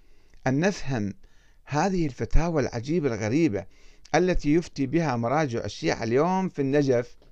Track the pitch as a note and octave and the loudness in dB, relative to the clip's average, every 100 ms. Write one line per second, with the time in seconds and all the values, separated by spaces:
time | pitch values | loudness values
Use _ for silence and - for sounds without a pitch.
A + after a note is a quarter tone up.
0 | - - - - C3+ C3+ F#3+ G3 C3+ B2+ | -20 -20 -20 -6 -2 0 0 -2 -4 -4
1 | G2+ - - - - - - C#3+ F#3+ F#3+ | -4 -8 -16 -20 -20 -20 -6 -2 0 0
2 | D#3 A#2 A#2 - E3+ D#3+ A#2+ A#2+ B2 E3+ | -2 -4 4 4 6 2 0 -2 -2 0
3 | C#3+ G#2+ G#2+ C#3+ D#3 G2 - - - - | 0 -2 0 2 2 0 -6 -16 -20 -20
4 | - D#3+ F3+ F3 D3 D#3+ E3 - C3 D#3+ | -2 0 2 2 2 0 0 -4 -2 0
5 | D#3 A#2+ A#2 D3 D3 A2 G2+ - D#3 F2+ | 0 -2 0 0 -2 -4 -6 -6 -4 -2
6 | A2 B2+ E3+ F#3 F#3+ C#3+ C3+ D3 C3+ A#2+ | 0 2 2 0 -2 -4 0 2 2 0
7 | B2 - - | -2 -12 -20